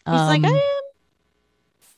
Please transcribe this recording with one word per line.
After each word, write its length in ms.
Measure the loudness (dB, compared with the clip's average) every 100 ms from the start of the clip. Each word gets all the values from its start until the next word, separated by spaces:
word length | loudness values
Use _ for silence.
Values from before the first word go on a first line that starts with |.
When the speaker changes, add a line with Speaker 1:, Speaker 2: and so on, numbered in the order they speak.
| -4
Speaker 1:
He's 80 |
like, 300 | 0 2 2
Speaker 2:
Um, 40 | 2
Speaker 1:
"I 40 | 2
am." 240 | 0 -4 -10 _ _ _ _ _ _ _ _ _ _